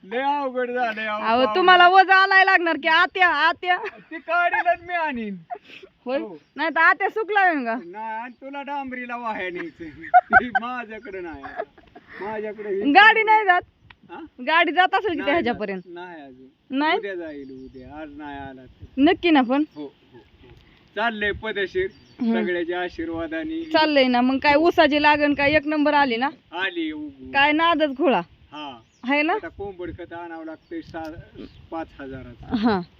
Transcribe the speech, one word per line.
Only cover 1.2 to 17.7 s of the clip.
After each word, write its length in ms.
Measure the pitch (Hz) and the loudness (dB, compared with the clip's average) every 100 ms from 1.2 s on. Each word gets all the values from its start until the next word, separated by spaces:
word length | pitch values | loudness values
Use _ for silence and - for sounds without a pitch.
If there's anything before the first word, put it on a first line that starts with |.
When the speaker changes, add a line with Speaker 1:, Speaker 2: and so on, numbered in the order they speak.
Speaker 2:
अहो, 140 | 214 233 | 0 2
Speaker 1:
पाहुणे. 180 | 262 | 4
Speaker 2:
तुम्हाला 340 | 294 370 359 349 | 4 6 8 8
वज 220 | 381 359 | 8 8
आणायला 400 | 381 381 381 381 | 6 6 6 6
लागणार 260 | 370 339 311 | 4 2 0
की 60 | 320 | 2
आत्या, 400 | 320 359 381 359 | 2 2 2 2
आत्या. 480 | 294 311 349 359 359 | 4 0 0 -2 -2
Speaker 1:
ती 420 | 440 - - 320 | -2 -12 -16 -14
काढीलच 680 | 294 349 349 392 349 339 339 | -2 0 0 0 0 -2 -4
मी 60 | |
आणीन. 420 | 349 311 247 214 190 165 - - - - _ | -4 -4 -4 -8 -10 -14 -18 -16 -20 -20 _
Speaker 2:
होय? 140 | 240 269 | -6 -6
Speaker 1:
हो. 180 | 359 339 _ 262 | -6 -14 _ -6
Speaker 2:
नाही 140 | 320 | -4
तर 100 | 302 | 4
आत्या 280 | 339 381 392 | 4 4 -2
सुकला 320 | 427 359 415 | -2 -2 2
होईल 240 | 370 302 | 2 2
का? 100 | 233 233 | -2 -6
Speaker 1:
नाही, 200 | 175 202 | -8 -12
आणि 280 | 220 220 247 | -8 -8 -10
तुला 300 | 233 269 285 | -16 -14 -12
डांबरीला 540 | 277 285 269 247 247 240 | -8 -8 -8 -10 -10 -8
वाह्या 340 | 240 202 196 | -8 -6 -8
न्यायचं. 340 | 349 339 - 330 302 330 719 - | -8 -12 -12 -16 -16 2 2 4
ती 140 | - 247 | 0 2
माझ्याकडे 720 | - 240 254 220 220 208 190 | -6 -8 -10 -12 -14 -12 -12
नाही. 220 | 175 143 139 - - _ _ - _ - | -12 -12 -14 -12 -14 _ _ -20 _ -12
माझ्याकडे 440 | 196 214 214 214 208 | -10 -8 -10 -10 -6
ही 240 | 196 247 | -2 4
Speaker 2:
गाडी 300 | 302 427 440 | 8 8 6
नाही 220 | 427 427 | 4 4
जात? 180 | 403 359 - _ _ - _ | 4 2 0 _ _ -20 _
Speaker 1:
हा? 100 | 339 320 - | -18 -18 -10
Speaker 2:
गाडी 320 | 254 330 339 | 0 2 2
जात 220 | 311 370 | 2 2
असेल 160 | 392 381 | 2 -2
की 40 | |
Speaker 1:
नाही 100 | 330 | -4
Speaker 2:
त्या 100 | 294 | -2
ह्याच्यापर्यंत? 480 | 330 233 190 208 190 180 | 0 0 -4 -6 -6 -10
Speaker 1:
जात, 80 | |
नाही 280 | 175 180 165 | -16 -16 -16
अजून. 560 | 139 127 131 _ _ 269 | -18 -20 -20 _ _ -2
Speaker 2:
नाही? 200 | 302 339 | 0 0
Speaker 1:
उद्या 160 | 202 | -2
जाईल, 500 | 185 160 147 135 131 | -8 -10 -12 -14 -16
उद्या. 360 | 131 | -18